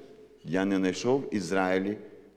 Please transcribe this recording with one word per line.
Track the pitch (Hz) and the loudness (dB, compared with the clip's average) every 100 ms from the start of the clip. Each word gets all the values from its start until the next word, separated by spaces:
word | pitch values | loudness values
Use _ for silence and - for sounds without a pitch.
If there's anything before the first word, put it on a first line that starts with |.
| - - - - | -18 -20 -20 -16
"Я | 76 90 | -4 0
не | 95 95 | 2 2
знайшов | 95 90 120 139 | 2 0 0 0
в | 135 | 0
Ізраїлі | 107 85 95 92 95 98 107 - - - | -4 0 0 2 2 0 -4 -10 -20 -20